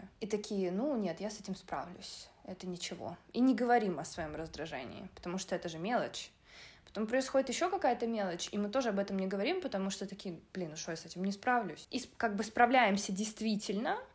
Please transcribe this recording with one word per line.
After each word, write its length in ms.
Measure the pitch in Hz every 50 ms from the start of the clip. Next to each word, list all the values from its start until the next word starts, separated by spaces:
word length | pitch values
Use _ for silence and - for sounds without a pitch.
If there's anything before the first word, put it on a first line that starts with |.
| 190 - - -
и 60 | 220
такие: 440 | 202 220 208 208 - 214 196 185 175 180
"Ну 240 | 202 254 311 277
нет, 240 | 226 202 175 160 175
я 100 | 196 214
с 80 | 214 -
этим 140 | - 196 185
справлюсь, 760 | - - - 170 143 135 180 180 - - - - - - - - - -
это 220 | - 185 - 185
ничего". 500 | 185 180 175 - - 180 170 - 139 180 - - - -
И 80 | 233
не 140 | 254 262 247
говорим 440 | 208 247 240 240 240 214 - 170 147
о 40 | 160
своем 300 | - - 170 156 151 151
раздражении, 720 | 151 165 160 - 143 147 160 151 131 127 101 82 - 196 190 -
потому 240 | - - 180 175 190
что 160 | - - 190
это 140 | 170 - 170
же 100 | 160 160
мелочь. 520 | 170 220 247 208 143 117 - - - - - _ _ - - - - - - - -
Потом 200 | - - 202 220
происходит 420 | 214 240 262 262 - - 269 269 262
еще 220 | 226 - 330 359
какая-то 360 | 392 370 330 262 240 233 240 226
мелочь, 400 | 233 214 196 185 170 175 - - -
и 60 | 202
мы 100 | 208 202
тоже 180 | 208 269 254 233
об 100 | 196 196
этом 180 | 202 202 196 190
не 80 | 190 190
говорим, 320 | 202 196 208 285 370 370
потому 300 | 359 - - 190 190 196
что 160 | - - 202
такие: 340 | 196 196 - - 196 165 160 - - -
"Блин, 180 | 185 175 156
ну 60 | 151
что, 140 | 160 - 175
я 60 | 165
с 100 | 165 -
этим 180 | 160 - 175 190
не 80 | 196 196
справлюсь?" 540 | 202 - 254 247 240 214 170 151 - - - -
И 60 | 247
с-, 100 | - - -
как 180 | - 240 220 202
бы 80 | 196 214
справляемся 720 | 214 - - 240 233 262 254 233 196 202 202 - - 190
действительно, 840 | 185 220 214 - - 214 220 208 202 - - 196 202 254 311 392 494 523 - -